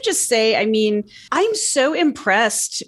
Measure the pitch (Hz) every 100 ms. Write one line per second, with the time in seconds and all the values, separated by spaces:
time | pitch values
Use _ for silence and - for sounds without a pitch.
0 | 466 349 - 226 220 - 214 220 214 208
1 | 208 - - 302 440 427 - 285 269 320
2 | 311 - 208 196 226 - - -